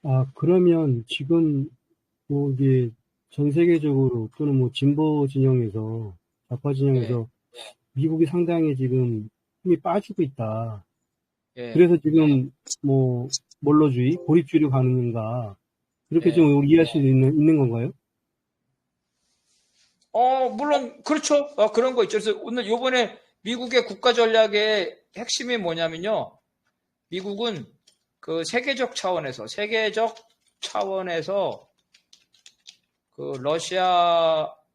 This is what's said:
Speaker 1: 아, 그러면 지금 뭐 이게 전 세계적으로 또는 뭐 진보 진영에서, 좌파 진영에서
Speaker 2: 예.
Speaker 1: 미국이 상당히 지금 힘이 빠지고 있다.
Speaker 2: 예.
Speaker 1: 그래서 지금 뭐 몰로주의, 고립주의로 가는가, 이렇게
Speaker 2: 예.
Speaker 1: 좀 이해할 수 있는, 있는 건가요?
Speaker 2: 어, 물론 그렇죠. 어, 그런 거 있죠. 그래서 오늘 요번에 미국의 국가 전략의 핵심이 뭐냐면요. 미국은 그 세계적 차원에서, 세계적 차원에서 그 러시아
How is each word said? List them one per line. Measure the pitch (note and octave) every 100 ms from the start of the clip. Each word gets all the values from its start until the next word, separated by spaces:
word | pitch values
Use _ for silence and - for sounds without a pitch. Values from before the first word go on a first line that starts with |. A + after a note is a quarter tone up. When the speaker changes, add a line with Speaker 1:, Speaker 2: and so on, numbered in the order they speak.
Speaker 1:
아, | D3 C3 C3
그러면 | - D3+ F#3 F3+ E3 D#3 A#2+ A2+
지금 | - C#3 E3 D#3+ C#3 C#3+ _ _ _ _ _ _
뭐 | C#3+ C#3+
이게 | C3 C3+ C3 A#2+ A2+ _ _ _
전 | - D3
세계적으로 | D3 E3+ E3 D3+ C3+ C3+ A#2+ A2 _
또는 | D3 C3+
뭐 | B2
진보 | - C#3 C#3+ D#3 D3+ C#3
진영에서, | C#3 C3+ B2+ A2+ G#2 A2 A2+ G#2+ F2+ _ _ _
좌파 | B2 C#3+
진영에서 | C3+ C#3 C3 A#2 A#2+ A2+ _ _ -
Speaker 2:
예. | - _ _
Speaker 1:
미국이 | C3 D#3 D#3+ D#3+
상당히 | F3 E3+ E3+ D#3 C3+
지금 | C3 B2+ B2 A2 G#2+ _ _ _
힘이 | F3+ E3+
빠지고 | F#3 F#3 - G3+
있다. | D3+ C3+ A2 A2 A2+ G#2+ _ _ _ _ _ _ _ -
Speaker 2:
예. | A#2+
Speaker 1:
그래서 | A#2 F3 E3+
지금 | D#3 D#3+ D3+ C#3 C3+ _ - -
뭐 | C#3+ C3+ C3 B2 B2+ - _ _
몰로주의, | D3 D3+ D3+ B2 B2 F3
고립주의로 | - D#3+ - D#3+ D3+
가는가, | C3 B2+ B2+ A#2+ A2+ A2 B2 A2 G2 _ _ _ _ _
이렇게 | D#3+ E3
Speaker 2:
예. |
Speaker 1:
좀 | D#3+ D#3 C#3+ C#3+
이해할 | E3 D#3+
수 | D#3+
있는, | C#3 C3 C3 D3+
있는 | D3+ D#3
건가요? | B2+ A#2 C3 - _ _ _ _ _ _ _ _ _ _ _ _ _ _ _ _ _ _ _ _ _
Speaker 2:
어, | G#3+ B3+ C4 B3+
물론 | G#3+ D4 C#4+ A#3+ -
그렇죠. | - D4+ - D4 C#4+ -
어, | G#3+
그런 | A3 B3+ B3+
거 |
있죠. | F#3 G#3+
그래서 | G3+ G#3
오늘 | - A#3+ G3+
요번에 | A#3 B3+ B3+ G#3 - _ _
미국의 | G3 A#3+ B3 B3 A#3
국가 | F#3+ B3
전략의 | A#3 A3+ A3 A3 G#3 G#3+ G#3+ E3+ - _ -
핵심이 | A#3 - B3 A#3+
뭐냐면요. | F3 E3 E3 E3 F#3+ G#3 C3 _ _ _ _ _ _ _ _
미국은 | F3+ F#3+ G3+ A#3 F#3 A2+ _ _ _ _ _
그 | - E3
세계적 | D#3+ A#3+ B3+ C4 B3 -
차원에서, | F#3+ F3 D3 A#2+ A2
세계적 | - G#3 A3 A3 G#3+ A3+ A3+ _ _ _ _
차원에서 | - G#3+ G3 F#3+ F#3 E3 D#3 G3+ E3 A2 _ _ _ _ _ _ _ _ - _ - _ _ _ _ -
그 | C#3+ C3+
러시아 | C3+ E3 E3 F#3 F#3 F3 F3 E3+ E3 D#3+ D3+ - _